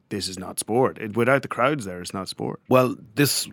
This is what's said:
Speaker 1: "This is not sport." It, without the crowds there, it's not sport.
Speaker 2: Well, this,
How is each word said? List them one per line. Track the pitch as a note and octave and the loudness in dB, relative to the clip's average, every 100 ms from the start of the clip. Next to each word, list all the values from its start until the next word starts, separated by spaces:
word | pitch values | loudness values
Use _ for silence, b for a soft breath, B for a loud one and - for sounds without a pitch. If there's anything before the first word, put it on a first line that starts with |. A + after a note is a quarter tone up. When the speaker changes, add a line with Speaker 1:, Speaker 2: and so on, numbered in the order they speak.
| - | -8
Speaker 1:
"This | G2+ F#2 | -6 -6
is | - | -8
not | - - | -10 -8
sport." | - A3 A#2+ - | 0 2 2 0
It, | A2 G#2 | -6 0
without | A#2+ C#3 | 4 4
the | - | 2
crowds | - B2+ D3+ | 0 0 0
there, | G2 F2+ | -6 -10
it's | F2 | -8
not | G2 F#2 | -8 -8
sport. | - - - - | -8 -8 -6 2
Speaker 2:
Well, | B2+ B2+ - - - | 4 4 0 -6 0
this, | C#3+ - - | 2 0 -2